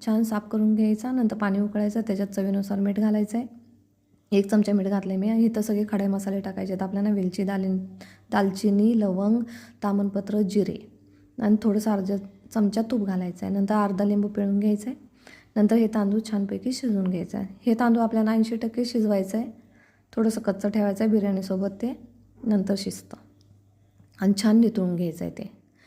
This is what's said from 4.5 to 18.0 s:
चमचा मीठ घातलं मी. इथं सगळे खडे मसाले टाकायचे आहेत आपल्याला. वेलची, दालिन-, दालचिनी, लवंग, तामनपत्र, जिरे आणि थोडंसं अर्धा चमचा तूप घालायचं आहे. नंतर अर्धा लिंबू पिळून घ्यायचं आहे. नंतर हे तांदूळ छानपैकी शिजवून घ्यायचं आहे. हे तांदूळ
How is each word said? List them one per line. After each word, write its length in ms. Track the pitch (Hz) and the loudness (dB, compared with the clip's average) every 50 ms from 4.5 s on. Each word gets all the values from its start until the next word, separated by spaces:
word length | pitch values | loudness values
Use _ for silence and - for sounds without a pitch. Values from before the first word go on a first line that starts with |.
चमचा 220 | 220 214 202 202 208 | 2 2 2 2 2
मीठ 140 | 202 190 | 0 0
घातलं 300 | 196 202 196 196 190 190 | 0 -2 -2 -2 -2 -2
मी. 280 | 190 196 214 226 226 233 | -2 0 2 2 4 2
इथं 160 | 220 226 220 | 2 2 0
सगळे 220 | 214 226 208 208 214 208 | -2 0 0 -2 -2 -2
खडे 160 | 214 196 202 | -2 0 0
मसाले 320 | 196 196 196 190 196 196 196 | 0 -2 -2 -2 -4 -4 -4
टाकायचे 340 | 190 196 190 190 190 190 185 | -6 -6 -8 -6 -6 -6 -4
आहेत 100 | 190 190 | -4 -4
आपल्याला. 260 | 190 190 196 202 214 | -4 -2 -2 0 0
वेलची, 340 | 208 196 185 180 185 - 196 | 0 0 0 -2 -2 -2 -2
दालिन-, 420 | 196 196 190 190 190 185 185 190 190 - - - - - - _ - | -2 -2 -2 -2 -2 -2 -2 -4 -8 -12 -18 -20 -20 -20 -20 _ -2
दालचिनी, 680 | 220 208 196 196 190 - - 208 196 202 208 226 240 220 | 0 2 2 2 0 0 2 2 4 4 4 4 4 4
लवंग, 440 | 208 190 185 185 202 214 226 240 233 - - - - - - _ - | 2 2 0 0 2 2 2 2 0 -4 -10 -16 -20 -20 -10 _ -2
तामनपत्र, 580 | 202 196 202 202 196 196 202 202 - 208 214 | 0 0 0 0 -2 -2 -4 -4 -2 0 0
जिरे 460 | 208 180 202 214 180 170 165 - - - - _ _ - _ _ - _ _ - | 0 2 2 2 2 0 -2 -8 -12 -20 -20 _ _ -20 _ _ -20 _ _ -2
आणि 140 | 220 208 214 208 | 2 4 4 4
थोडंसं 300 | - 214 202 214 208 220 | 4 2 0 2 0 0
अर्धा 240 | 208 196 185 190 202 196 196 - - - - - - | 0 0 0 -2 -4 -4 -6 -10 -16 -20 -16 -4 0
चमचा 280 | 226 208 196 - 226 226 226 | 0 0 2 2 0 -2 0
तूप 100 | 254 220 202 | -2 -2 0
घालायचं 380 | 196 185 185 180 175 175 - 196 | 0 -2 -2 -4 -4 -6 -6 -6
आहे. 100 | 190 196 | -2 -2
नंतर 200 | 202 196 202 214 | 0 0 2 2
अर्धा 300 | 208 208 202 196 190 208 | 2 2 0 0 0 0
लिंबू 220 | 202 208 208 202 | 2 2 2 0
पिळून 320 | 208 208 208 202 202 202 202 | 0 -2 -2 0 0 2 2
घ्यायचं 300 | 208 214 208 208 - 254 | 2 2 0 0 -2 -8
आहे. 100 | 285 - - - _ _ _ - - - - _ - | -12 -12 -16 -20 _ _ _ -20 -20 -20 -20 _ 0
नंतर 200 | 214 208 208 226 | 2 4 4 4
हे 120 | 233 226 | 4 2
तांदूळ 320 | 214 220 214 202 196 208 220 220 220 | 2 0 0 0 0 0 0 -2 -2
छानपैकी 400 | 214 202 196 196 202 190 - 254 | -2 -2 -2 -2 -4 -4 -4 -6
शिजवून 360 | 254 - 269 240 208 196 185 | -6 -4 -2 -2 0 0 0
घ्यायचं 300 | 185 185 170 175 - - | 0 -2 -4 -4 -6 -6
आहे. 180 | 196 196 - - - - | -8 -8 -8 -12 -4 -2
हे 80 | 247 226 233 | 0 2 2
तांदूळ 240 | 247 233 226 233 | 4 4 4 4